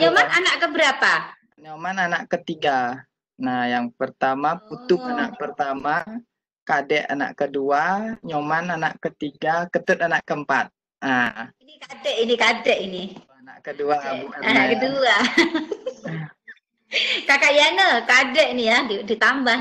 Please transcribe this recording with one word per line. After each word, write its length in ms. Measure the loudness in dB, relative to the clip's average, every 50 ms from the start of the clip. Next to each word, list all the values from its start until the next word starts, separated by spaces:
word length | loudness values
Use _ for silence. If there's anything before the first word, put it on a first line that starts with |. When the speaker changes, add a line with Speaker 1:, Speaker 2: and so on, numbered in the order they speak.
| 4
Speaker 1:
Nyoman 220 | 6 6 6 4 4
anak 260 | 2 2 2 2 0 0
keberapa? 540 | -2 -2 2 2 2 2 2 2 2 2 2 0 -2 -6 -14 _ _ _ _
Speaker 2:
Nyoman 400 | _ -18 -16 -14 -8 -8 -6 -2 -2
anak 240 | -2 0 0 -4 -2
ketiga. 520 | -4 -4 -4 -4 -8 -6 -2 0 2 2 2 0 -2 -4 -8 -14 _ _ _ _ _ _ -8
Nah, 240 | -6 -4 -2 -2 -2
yang 240 | 0 0 -2 -2 -4
pertama 640 | -4 _ -6 -6 -4 _ -2 -2 0 0 -2 -2 -2 -4
Putu 340 | -8 -16 -18 -16 0 0 0
Speaker 1:
Oh. 80 | 0 0
Speaker 2:
anak 260 | -4 -4 -4 -4 -4 -6
pertama, 720 | -10 -10 -10 -6 -4 -4 -4 -4 -4 -2 -2 -2 -2 -4 -6 -12 -14 -14 _ _ _ _ _ _ _
Kadek 480 | _ -2 -2 -2 0 0 -2 -2 0 -2
anak 240 | -4 -4 -4 -6 -2
kedua, 800 | -4 -4 -2 -2 -2 0 2 2 2 2 2 0 -2 -2 -6 -8 -10
Nyoman 560 | -10 -6 -4 -4 -2 -2 -2 -2 -2 -4 -4
anak 240 | -2 -4 -4 -4 -4
ketiga, 640 | -8 -8 -6 _ -10 -10 -8 _ -2 0 0 0 -2
Ketut 320 | -2 -4 -2 0 0 0
anak 240 | 2 2 0 0 -2
keempat. 480 | -2 -4 -6 -6 -2 0 0 0 0 -4 _ _ _ _ _ _
Nah. 480 | -4 0 0 2 0 0 -2 -8 -14 -16 _
Speaker 1:
Ini 240 | _ _ _ -20 _
Kadek, 340 | -20 -20 -18 -6 -4 -4 0 0
ini 140 | 2 2 2
Kadek 400 | 2 4 2 2 2 2 2 2
ini. 260 | 2 0 -6 -8 -8 -10 -10 -14 -18 -20 _ _
Speaker 2:
Anak 320 | _ -20 -20 -20 -16 _
kedua, 320 | -14 -8 -6 -2 0 0
Speaker 1:
Kadek. 240 | 0 -2 -4 -8 -8
Speaker 2:
Bu 80 | -8 -10
Erna, 160 | -12 -6 -2
Speaker 1:
Anak 160 | 0 2 2
Speaker 2:
ya. 80 | 2 2 2
Speaker 1:
kedua. 380 | 0 0 -2 0 0 2 2 4 2 2
<laughs> 1040 | 2 2 2 2 2 0 -2 -4 -4 -8 -8 -8 -10 -12 -10 -10 -8 -8 -8 -10 -12 -14 _ _ -20 -20 -20 _ _ _ _ _ _ -2 -2 0 0 -2 -4 2
Kakak 300 | 2 2 4 4 4 6
Yana, 480 | 6 4 4 4 4 4 4 4 2 2
Kadek 480 | 4 4 4 4 4 4 2 2 2
nih 160 | 2 0 2
ya, 100 | 4 4 2 2
di-, 200 | 0 -4 -6 -2
ditambah 500 | -4 0 2 2 2 2 2 2 2 2 0